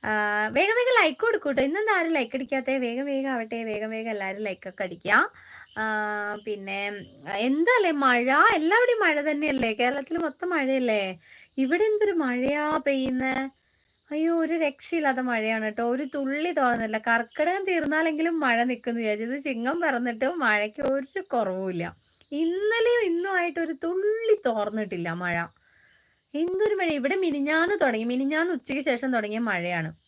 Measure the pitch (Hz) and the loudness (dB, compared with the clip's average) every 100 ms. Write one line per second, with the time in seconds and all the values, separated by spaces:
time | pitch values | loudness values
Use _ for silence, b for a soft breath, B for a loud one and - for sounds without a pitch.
0 | 214 214 208 208 214 233 392 440 494 494 | -2 0 0 0 0 2 2 2 4 4
1 | 339 262 453 427 294 262 269 339 440 392 | 2 2 0 0 -2 0 0 0 0 0
2 | 330 320 233 262 262 269 262 269 247 233 | 2 0 -2 -4 -4 -4 -2 -2 -2 -4
3 | 285 269 269 254 220 233 226 214 220 220 | -2 -2 -2 -4 -4 -6 -6 -4 -4 -6
4 | 226 214 190 196 214 185 196 180 190 170 | -6 -4 -6 -6 -6 -6 -12 -8 -8 -6
5 | 185 208 392 B B B B - 220 214 | 2 4 4 B B B B -6 -2 -2
6 | 208 208 208 208 208 208 196 196 202 208 | -2 -4 -6 -8 -8 -8 -6 -6 -6 -8
7 | - - 143 202 240 285 339 494 370 302 | -14 -16 -8 -2 0 2 4 4 4 4
8 | 277 240 247 277 403 392 311 427 494 466 | 4 4 4 6 6 6 4 4 4 4
9 | 370 294 294 302 302 269 233 214 247 285 | 4 2 0 0 0 0 0 2 0 0
10 | 269 330 330 294 359 339 262 269 247 214 | -4 -2 -4 -4 -2 0 2 2 2 0
11 | 190 180 B B B - 262 339 427 427 | 0 -6 B B B -2 2 4 4 4
12 | 415 349 269 247 262 285 302 311 285 269 | 2 2 0 0 0 0 0 0 0 0
13 | 262 254 262 262 269 _ _ _ _ _ | 0 -2 -2 -2 -4 _ _ _ _ _
14 | _ 302 320 339 320 330 302 285 - 339 | _ -2 0 2 0 0 0 -2 -4 0
15 | 302 254 254 233 220 220 214 214 233 254 | 0 0 0 0 0 -2 -2 -2 -2 0
16 | 285 285 269 285 330 311 254 233 220 220 | -4 -4 -2 -2 -2 0 2 2 -2 -4
17 | 220 233 226 - 311 381 392 349 302 302 | 0 0 0 -2 0 0 0 0 0 0
18 | 320 302 320 330 277 233 240 240 247 233 | 0 0 0 0 2 2 0 -2 -4 -4
19 | 226 208 226 269 285 240 233 330 339 254 | -2 -2 -2 -6 -4 -4 -2 -2 0 0
20 | 240 226 262 349 254 208 214 214 269 269 | -2 -2 -2 0 2 2 0 -2 -2 -2
21 | 277 - 381 247 202 185 190 180 170 - | -2 -8 -2 0 0 -2 -4 -4 -6 -10
22 | b b b 294 330 359 415 453 453 480 | b b b -2 -2 0 0 2 4 2
23 | 415 339 381 381 349 339 330 311 330 370 | 2 0 0 0 0 -2 -4 -4 -4 -2
24 | 403 440 453 415 262 220 208 214 208 180 | 0 0 2 2 2 0 -2 -2 -4 -4
25 | 170 170 180 170 170 _ b b b b | -4 -4 -2 -2 -4 _ b b b b
26 | b b b 285 339 381 427 415 349 285 | b b b -4 -2 0 0 2 0 0
27 | 262 381 359 285 285 320 339 415 277 220 | 0 0 0 0 0 2 2 2 2 0
28 | 233 247 277 311 339 320 - 269 302 240 | -2 -2 0 0 0 -2 -4 -4 -2 -2
29 | 269 247 208 214 233 185 175 175 160 160 | 0 -2 -2 -4 -2 -2 -2 -2 -4 -8